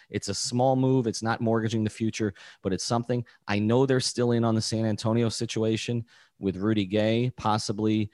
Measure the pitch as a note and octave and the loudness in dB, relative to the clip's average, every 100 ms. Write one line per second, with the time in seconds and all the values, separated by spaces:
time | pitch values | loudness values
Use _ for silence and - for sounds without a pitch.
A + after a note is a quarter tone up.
0 | - G#2 - G2 - B2 C3 C3 C3 C3 | -8 -6 -4 -6 -2 2 2 4 2 2
1 | A2+ - A2+ A#2 A#2 A2+ A2 A2 G#2+ - | 0 -2 -2 -2 0 0 0 0 -2 -2
2 | A2+ - G#2+ - - - G2 F#2 - A#2 | -4 -2 -2 -4 -18 -8 -4 -4 -2 -2
3 | A#2+ B2 A#2 - - G2+ G#2+ B2 C3+ B2+ | 0 -4 -4 -12 -4 0 2 4 4 2
4 | - - A#2+ A#2 A#2 A2 - A2 A2+ G#2 | 0 0 2 2 2 0 0 -2 -2 0
5 | A2 A#2 A2+ - A#2 A2 A2 A2 - A#2+ | 0 0 0 -2 -6 -2 0 0 -2 -6
6 | A#2 - _ - G2 F2+ G#2 G#2+ F#2+ G#2 | -6 -18 _ -4 -4 0 0 2 2 2
7 | G#2+ A2+ B2+ - A2 G#2+ - G#2 G#2+ G#2+ | 2 2 0 -2 0 0 -2 -2 0 0
8 | G#2 | -2